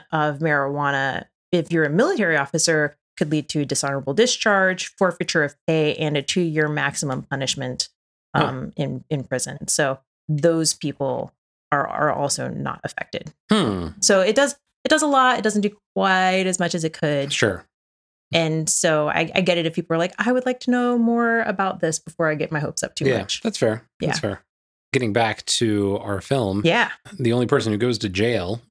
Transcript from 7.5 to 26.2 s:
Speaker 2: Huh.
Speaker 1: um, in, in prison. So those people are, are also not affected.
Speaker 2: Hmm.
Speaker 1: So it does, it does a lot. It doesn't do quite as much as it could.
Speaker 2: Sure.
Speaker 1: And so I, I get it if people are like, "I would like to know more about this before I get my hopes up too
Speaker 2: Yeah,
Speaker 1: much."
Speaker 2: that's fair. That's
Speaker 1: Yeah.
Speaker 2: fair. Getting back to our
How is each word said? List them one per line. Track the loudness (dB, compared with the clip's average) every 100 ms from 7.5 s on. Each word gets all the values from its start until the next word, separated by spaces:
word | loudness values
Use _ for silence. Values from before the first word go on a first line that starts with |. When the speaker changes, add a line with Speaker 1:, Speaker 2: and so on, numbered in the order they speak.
| -4 -6 -6 -8 _ _ _ _ 0
Speaker 2:
Huh. | 0
Speaker 1:
um, | -2 -8 -4
in, | -4 -4 -6
in | -6
prison. | -4 -4 -4 -8 -4
So | 0 0 -2 _ _ -4
those | 2 4 4 2 -2
people | -4 -4 -4 -4 -6 _ _ _ -2
are, | 0 0
are | 0 0
also | 0 -2 -2 -4
not | -6 -6 -6
affected. | -8 -10 -10 -10 -12 -10 0
Speaker 2:
Hmm. | 2 2 -2 -6 -2
Speaker 1:
So | 2 4
it | 4 2
does, | 2 -2 _ _ 0
it |
does | 2
a | 4
lot. | 4 4 4
It |
doesn't | 0 0
do | 0 -4 _
quite | 0 2 4 2 2 0
as | 0
much | -2
as | -2 -4
it |
could. | -2 -2 0 -2
Speaker 2:
Sure. | 0 0 0 -10 _ _ _ _ _ -2
Speaker 1:
And | 0 2 0 0
so | 0 2 2 2
I, | 0 0 0
I |
get | 2 2
it | 0
if |
people | -2 -2 0
are |
like, | -2 0
"I | 0
would | 0 0
like | -4
to | 0
know | 0 2 2
more | 2 2 0 0
about | -2 -2 -4 -2
this | -4 -4
before | -8 -2 0
I | 0
get | -2
my | -4
hopes | -4 -6
up | -8 -2
too | 0
Speaker 2:
Yeah, | 0
Speaker 1:
much." | -2 -4
Speaker 2:
that's | -4 0
fair. | 0 0 -6 -6
That's | -4 -2
Speaker 1:
Yeah. |
Speaker 2:
fair. | -4 -6 _ _ _ _ _
Getting | 0 2
back | 2 0 -2 -4
to | 0 2 2 2 0
our | -4 -6